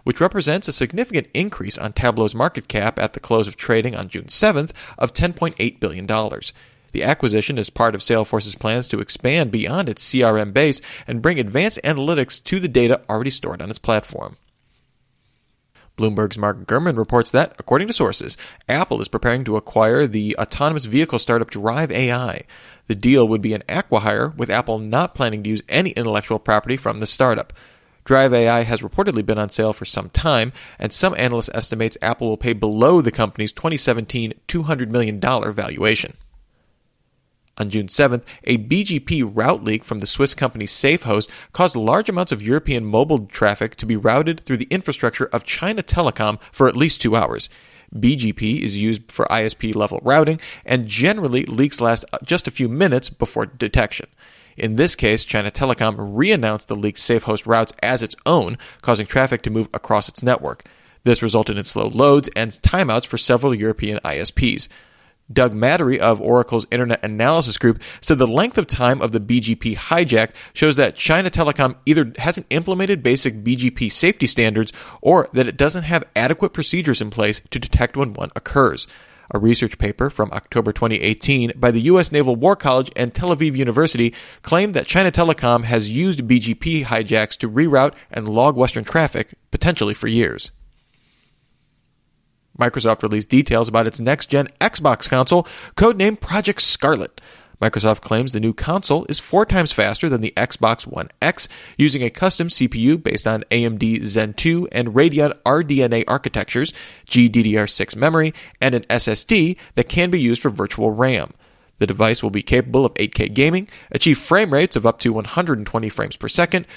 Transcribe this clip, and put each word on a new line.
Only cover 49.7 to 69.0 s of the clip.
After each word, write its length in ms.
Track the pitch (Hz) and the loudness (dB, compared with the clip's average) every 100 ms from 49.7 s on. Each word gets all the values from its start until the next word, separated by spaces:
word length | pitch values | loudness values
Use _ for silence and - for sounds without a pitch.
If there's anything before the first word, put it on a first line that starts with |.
level 260 | 104 104 98 | -2 -4 -2
routing 380 | 123 143 151 160 - - | 2 2 2 0 -6 -12
and 240 | - 127 110 | -2 -2 -2
generally 560 | 107 147 214 151 123 | 0 0 0 0 -2
leaks 340 | - 107 143 - | -2 0 0 2
last 280 | 117 113 - - | 0 0 -4 -8
just 240 | 135 170 - | -4 -4 -4
a 20 | |
few 200 | - 123 | -4 -2
minutes 400 | 131 185 127 - | 2 2 2 -2
before 340 | - 117 - | -6 -6 -4
detection. 600 | 110 127 107 - 107 - - _ - - _ - | -6 -4 -2 0 0 -4 -14 _ -20 -20 _ -8
In 200 | 110 110 | -2 2
this 200 | 175 - | 2 2
case, 300 | 113 110 - | 0 0 -2
China 240 | 110 101 | -4 -4
Telecom 460 | - 135 117 110 107 | -2 -2 0 -2 -2
re-announced 680 | 101 104 180 202 113 107 - | -6 -2 2 2 0 -4 -6
the 60 | |
leaked 240 | 107 104 - | -4 -4 -2
Safehost 480 | - 117 - 107 110 | 0 0 0 -4 0
routes 280 | 113 113 - | 0 0 -4
as 200 | 117 127 | -2 -2
its 140 | 110 - | -4 -4
own, 320 | - 165 90 - - - | 0 2 0 -6 -14 -6
causing 260 | - 107 104 | 0 0 0
traffic 360 | 131 131 120 | 0 0 0
to 80 | - | -2
move 180 | 110 107 | -2 -2
across 340 | - - 107 - | -6 0 0 0
its 140 | - | -4
network. 420 | 120 123 69 - - _ _ _ | 0 0 -2 -10 -16 _ _ _
This 160 | 120 117 | 2 2
resulted 380 | 113 110 110 104 | 2 2 0 -2
in 60 | |
slow 240 | 95 101 107 | -4 -4 -2
loads 420 | 113 143 143 - | 4 6 6 4
and 160 | - 113 | -2 -6
timeouts 560 | - - 180 165 110 - | 0 0 2 0 0 -2
for 120 | 117 | -2
several 360 | - 123 139 | 2 2 2
European 460 | 117 107 107 107 104 | 0 -2 -2 -4 -4
I 140 | - 71 | -4 -4
S 140 | 87 | -4
Ps. 400 | - 120 - - - _ _ _ _ - | 0 0 0 -6 -12 _ _ _ _ -4
Doug 220 | 120 123 | 2 2
Mattery 440 | 107 120 175 139 131 | 2 0 2 2 2
of 220 | 113 107 | 2 2
Oracle's 460 | 101 123 117 117 - | 4 2 2 -2 -2
Internet 320 | 120 120 117 | -2 0 -2
Analysis 540 | 107 107 120 165 131 - | -2 0 2 2 0 2
Group 240 | 120 113 - - | 2 2 -2 -6
said 160 | - 147 | 0 4
the 80 | 123 | 4
length 320 | 123 226 240 | 2 0 0
of 80 | 175 | -2
time 340 | - 123 135 | 2 2 2